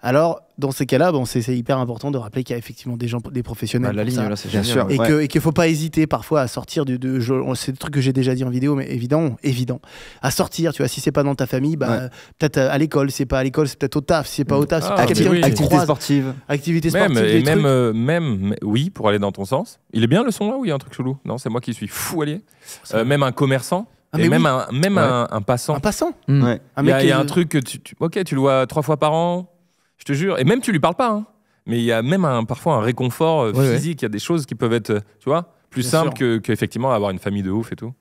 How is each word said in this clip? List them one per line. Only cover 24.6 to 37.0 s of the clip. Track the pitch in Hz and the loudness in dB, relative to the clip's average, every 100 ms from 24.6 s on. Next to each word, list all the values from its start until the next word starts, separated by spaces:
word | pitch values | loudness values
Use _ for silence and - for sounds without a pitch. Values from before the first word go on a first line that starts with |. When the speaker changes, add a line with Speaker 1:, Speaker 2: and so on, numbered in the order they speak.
| - | -2
Speaker 4:
même | 131 185 196 | -2 2 4
Speaker 2:
Ouais. | |
Speaker 4:
un, | 143 123 120 | 4 2 0
un | 107 | -2
passant. | 101 123 - 143 | 0 -2 0 -2
Speaker 1:
Un | |
passant. | 175 202 349 - - | -2 -2 -4 -4 0
Speaker 2:
Mm. | 139 | 2
Speaker 3:
Ouais. | 123 113 - - | 4 0 -6 0
Speaker 1:
Un | |
Speaker 4:
Il | 143 | 2
y | |
a, | 135 | 4
Speaker 1:
mec | 139 | 4
Speaker 4:
il | |
y | |
a | 131 | 2
Speaker 1:
qui | |
Speaker 4:
un | 143 | 2
truc | 160 170 | 0 0
que | 151 | 0
tu, | 123 - | -2 -12
tu, | - - | -16 -6
ok, | 165 202 185 | -4 -2 -2
tu | 139 | 2
le | |
vois | 135 131 131 | 4 4 2
trois | - | -2
fois | 143 147 | 0 0
par | 156 | 2
an, | 160 175 175 180 _ _ _ _ _ | 2 0 -2 -6 _ _ _ _ _
je | - | -4
te | |
jure, | 139 190 175 | -2 0 2
et | |
même | 131 240 | 2 2
tu | 247 | 2
lui | 185 | 2
parles | 160 180 | 0 2
pas, | 247 | 0
hein. | 208 214 _ _ _ - | 0 -4 _ _ _ -6
Mais | 117 | -2
il | 117 | 2
y | |
a | 113 | 0
même | 120 190 165 | 2 2 2
un, | 123 | 0
parfois | 113 123 175 135 | -2 -2 0 2
un | |
réconfort, | 110 120 127 - 160 160 | 2 0 -4 0 0 2
euh, | 117 | 2
Speaker 2:
Ouais, | 110 | 2
ouais. | 135 117 | 2 2
Speaker 4:
physique, | 165 156 | 0 -4
il | 117 | -4
y | |
a | |
des | 104 | -4
choses | - 170 131 | -2 -2 -2
qui | 113 | -4
peuvent | 117 | 0
être, | 117 104 | 0 0
euh, | 107 101 _ | -4 -4 _
tu | - | -2
vois, | 156 170 _ _ | -2 -2 _ _
plus | 131 | -6
Speaker 1:
Bien | 123 | 0
Speaker 4:
simples | 160 151 120 | 0 0 0
Speaker 1:
sûr. | |
Speaker 4:
que, | 127 113 | 0 0
qu'effectivement | - 110 107 117 131 | -2 -2 -2 -2 0
avoir | 117 | 0